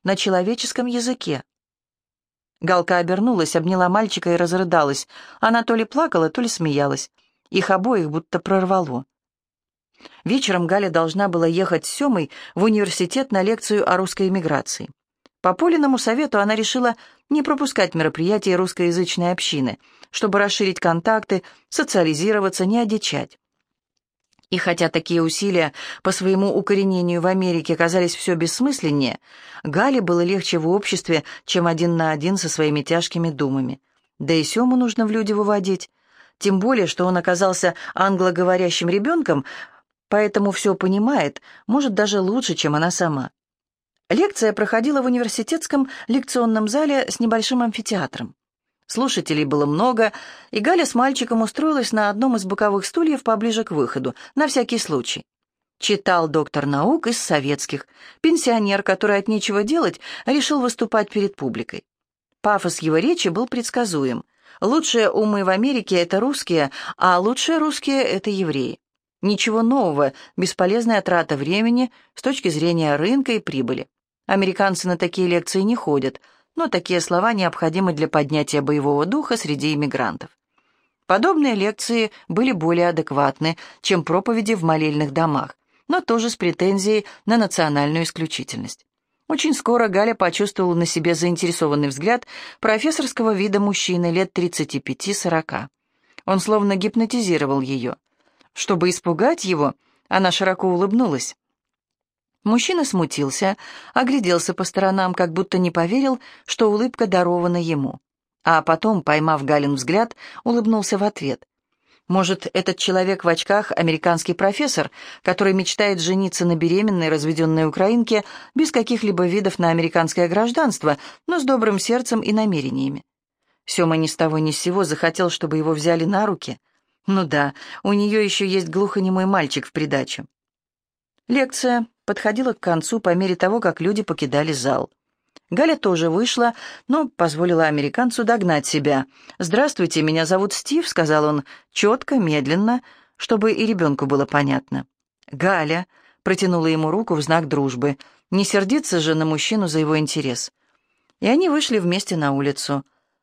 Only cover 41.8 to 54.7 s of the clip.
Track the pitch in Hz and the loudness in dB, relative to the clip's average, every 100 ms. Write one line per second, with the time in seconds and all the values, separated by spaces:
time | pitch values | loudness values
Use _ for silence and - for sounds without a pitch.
41.8 | 277 196 208 202 185 240 247 165 156 151 | 2 0 0 0 0 -2 -2 -2 0 0
42.8 | 170 - 175 139 123 - _ _ _ _ | 0 0 -2 -2 -6 -12 _ _ _ _
43.8 | _ _ _ 220 403 - 220 214 208 226 | _ _ _ 0 0 0 -2 0 -2 0
44.8 | 247 285 254 247 233 - 214 330 - 285 | 0 0 0 0 -2 -4 -4 -6 -2 -2
45.8 | 269 - - 254 - 247 233 220 214 269 | -2 -6 -2 -2 -2 0 2 2 0 0
46.8 | 302 277 - - 233 226 214 254 233 214 | 0 0 -2 -2 0 0 0 0 0 -2
47.8 | - 202 139 - 117 - _ _ _ _ | -4 -4 -4 -8 -14 -14 _ _ _ _
48.8 | _ - 262 - 147 151 147 147 143 151 | _ -4 -2 -2 -2 -2 0 0 0 2
49.8 | 247 226 220 - - - - 220 233 359 | 2 2 0 -2 -16 -20 -8 -2 2 2
50.8 | 285 233 262 269 233 226 220 - 311 285 | 2 2 0 0 -2 0 -2 -2 0 0
51.8 | 233 220 208 208 262 226 190 196 208 202 | 0 0 0 0 0 0 -2 0 0 0
52.8 | 190 339 320 269 - 220 226 220 220 156 | -2 -2 0 0 0 0 0 -2 -2 -2
53.8 | 123 135 131 - - - 302 269 240 | -2 -2 -6 -8 -8 -2 0 0 0